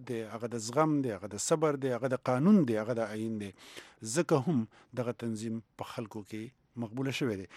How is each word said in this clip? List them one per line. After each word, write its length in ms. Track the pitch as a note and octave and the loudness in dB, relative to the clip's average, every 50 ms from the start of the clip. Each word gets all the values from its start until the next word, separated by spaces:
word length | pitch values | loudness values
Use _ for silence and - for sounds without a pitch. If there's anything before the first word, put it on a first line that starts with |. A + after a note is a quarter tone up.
| B2+ A#2+ | -6 -6
دی، 140 | B2 A2+ | -6 -6
هغه 240 | A2 G#2+ G#2+ A2+ A#2+ | -6 -6 -6 -6 -6
د 120 | A2+ A#2 A#2 | -4 -4 -6
زغم 440 | G#2+ A#2 A#2+ D3 D#3 D#3 D3+ C#3+ | -6 0 2 4 4 6 4 2
دی، 80 | C3+ B2 | 2 0
هغه 140 | G2+ F2+ G#2 | -2 -4 -6
د 100 | G2 G2+ | -8 -6
صبر 400 | G2+ - - E3+ D#3 D#3+ D#3 C#3+ | -4 0 0 2 2 4 2 2
دی، 120 | C#3 C3+ C3 | 0 0 -2
هغه 200 | B2 A2+ B2+ C3 | 0 0 0 0
د 60 | B2+ | 0
قانون 500 | - - C3 B2+ B2+ D3 G3 G#3+ G3 D3+ | 0 2 2 2 4 6 8 8 8 8
دی، 120 | A#2 A2 G#2+ | 6 2 0
هغه 160 | G#2+ A2+ B2 | 0 0 0
د 40 | A2+ | 0
آیین 400 | A2+ G2+ G#2+ A2 A2 A2+ A2+ G#2+ | -2 -2 -2 -4 -4 -4 -4 -4
دی. 120 | G#2 G2 - - - - - - - - - _ A2 | -6 -8 -10 -14 -20 -20 -20 -20 -20 -20 -16 _ -10
ځکه 300 | A2 A#2 E3 E3 - E3 C#3 B2 | -2 0 0 2 4 2 2 4
هم 200 | F3+ E3 A#2+ A2+ - - - - _ - | 2 2 2 0 -2 -6 -18 -20 _ -6
دغه 180 | B2 A#2+ A#2+ | -4 -4 -4
تنظیم 500 | A#2 - A#2 A#2 A2 G#2 A2 A#2 A2+ A2+ - _ _ - | -4 -4 -4 -6 -4 -4 -6 -6 -6 -8 -8 _ _ -12
په 60 | A#2+ | -12
خلکو 400 | - - - A#2 G#2 - A2 G2+ - | -10 -8 -8 -10 -8 -10 -12 -12 -10
کې 200 | A2 G#2+ A2 B2 - _ _ _ _ | -10 -10 -10 -12 -16 _ _ _ _
مقبوله 340 | A#2 A#2 G#2 A2 C3 C3 C3+ | -8 -8 -6 -4 -4 -4 -2
شوی 260 | C3 - D3+ A#2+ G#2 | -2 -2 0 -2 -2
دی. 100 | F#2+ F#2+ - - | -2 -6 -10 -14